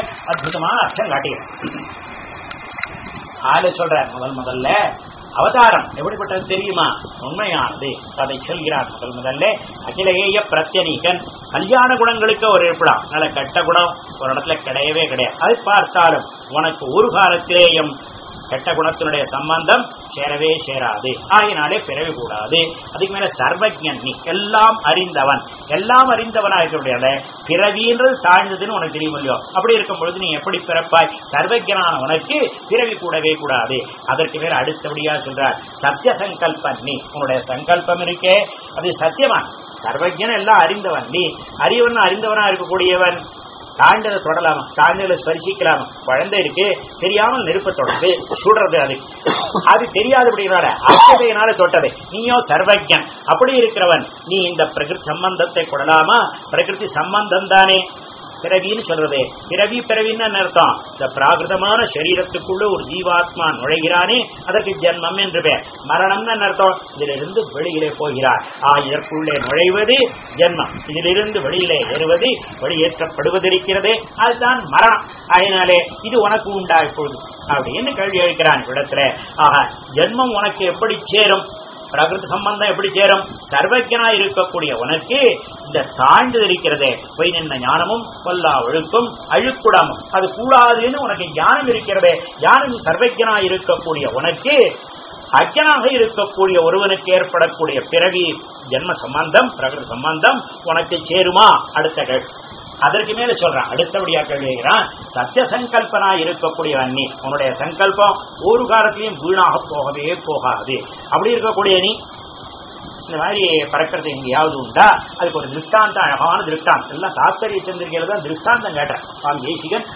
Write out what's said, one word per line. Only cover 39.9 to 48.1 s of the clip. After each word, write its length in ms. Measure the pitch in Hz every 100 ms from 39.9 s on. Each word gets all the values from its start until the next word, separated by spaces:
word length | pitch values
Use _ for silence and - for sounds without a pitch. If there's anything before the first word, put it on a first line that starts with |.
| 135 175 175 226 214
எல்லாம் 240 | 202 202
அறிந்தவன் 480 | 165 202 190 143 117
நீ, 160 | 170 175 - - -
அறிவன் 460 | 160 233 240 233 185
அறிந்தவனா 400 | 202 220 214 202
இருக்கக்கூடியவன். 760 | 185 165 180 180 180 180 - - - - - -
தாழ்ந்ததை 460 | - 156 214 214 196
தொடலாமா? 420 | 156 165 165 151 -
தாழ்ந்ததை 440 | - 160 185 190 170
ஸ்பரிசிக்கலாமா? 680 | 160 160 170 190 170 147 123 -
குழந்தை 360 | - 131 190 202
இருக்கு, 280 | 151 151 202 175 - -
தெரியாமல் 460 | 180 202 226 262
நெருப்பை 280 | 170 185 196
தொடர்ந்து 360 | 143 123 - 180